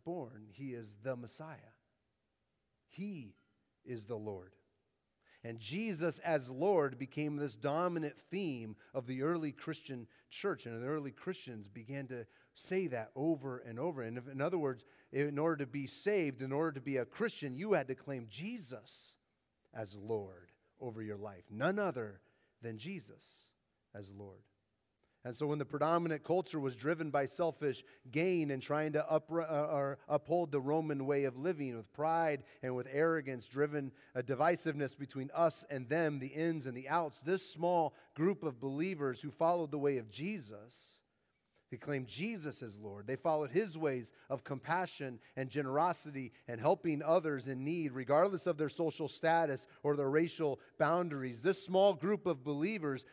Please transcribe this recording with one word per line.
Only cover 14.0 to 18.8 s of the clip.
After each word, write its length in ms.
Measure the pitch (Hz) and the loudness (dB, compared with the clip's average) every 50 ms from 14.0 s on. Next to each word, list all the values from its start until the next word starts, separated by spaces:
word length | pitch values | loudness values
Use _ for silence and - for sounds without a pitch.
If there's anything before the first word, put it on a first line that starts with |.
| 117 | -4
And 160 | 113 117 127 | -6 -6 -6
if, 80 | 120 | -8
in 140 | 143 135 135 | -8 -4 -2
other 180 | 143 170 180 175 | 0 2 2 2
words, 260 | 147 135 131 110 - - - - _ _ - | 2 2 0 -2 -6 -16 -20 -20 _ _ 0
in 260 | 135 147 147 143 143 | 0 0 2 2 2
order 200 | 156 165 165 143 | 2 2 2 2
to 80 | 139 | -2
be 200 | 123 123 143 139 | -4 -4 -4 -6
saved, 560 | - - - - 202 208 196 165 143 127 123 135 | -6 -8 -2 0 2 4 4 2 2 0 -2 -4
in 80 | 131 | -2
order 220 | 135 147 165 165 139 | 0 0 0 0 -2
to 80 | 135 | -4
be 160 | 120 143 135 | -4 0 0
a 80 | 127 120 | 0 0
Christian, 500 | 123 - - 220 220 - - 147 135 123 | -2 -2 -2 -2 -2 -2 -4 -6 -6 -6
you 200 | 135 190 214 196 | -4 2 4 4
had 120 | 160 135 123 | 4 4 0
to 60 | 131 | -4
claim 320 | - - 147 139 127 117 110 | -6 -6 -6 -8 -6 -8 -10
Jesus 920 | 98 131 170 214 247 233 165 120 127 110 | -10 -10 -8 -8 -8 -10 -10 -12 -14 -14